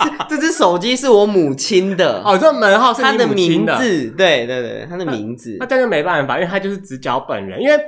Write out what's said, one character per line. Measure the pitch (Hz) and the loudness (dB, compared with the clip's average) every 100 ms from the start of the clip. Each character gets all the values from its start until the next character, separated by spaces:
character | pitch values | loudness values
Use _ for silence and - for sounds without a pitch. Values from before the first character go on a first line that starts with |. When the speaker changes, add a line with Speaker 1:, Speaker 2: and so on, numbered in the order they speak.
| 302 - - | -4 -4 -6
Speaker 1:
这， | 302 | -2
这 | |
只 | 320 | -2
手 | - 190 175 | 2 2 2
机 | 220 254 | 0 0
是 | 262 | 4
我 | 208 208 | 4 4
母 | 196 147 | 2 0
亲 | 135 - 180 190 185 | -2 0 0 2 2
的。 | 160 101 | 0 0
Speaker 2:
哦， | 202 190 | 0 4
这 | 311 | 4
门 | 262 208 208 | 4 4 4
号 | 247 | 2
是 | 240 | 2
你 | 262 254 220 | 0 2 0
母 | 202 | 2
亲 | 170 170 214 | 2 2 2
的。 | |
Speaker 1:
她 | 151 | 0
的 | 247 | 0
名 | 165 117 | -2 -2
字， | 139 | 2
对， | 185 139 120 | 2 2 0
对， | 127 | -6
对， | 117 110 143 | -6 -10 -10
她 | 175 | -8
的 | 165 | -6
名 | 117 107 123 | -6 -8 -10
字。 | 117 98 | -10 -8
Speaker 2:
那， | 240 | -2
那 | |
这 | 262 | 0
样 | 247 | 0
就 | |
没 | 156 | 0
办 | 170 160 135 | 0 0 0
法， | 131 | -2
因 | |
为 | 180 | -2
她 | 196 | -4
就 | 196 | -4
是 | 196 | -8
只 | - 131 | -10 -10
缴 | 139 127 | -4 -4
本 | - 107 98 | -4 -8 -8
人， | 92 | -2
因 | 262 | 2
为 | 302 | 2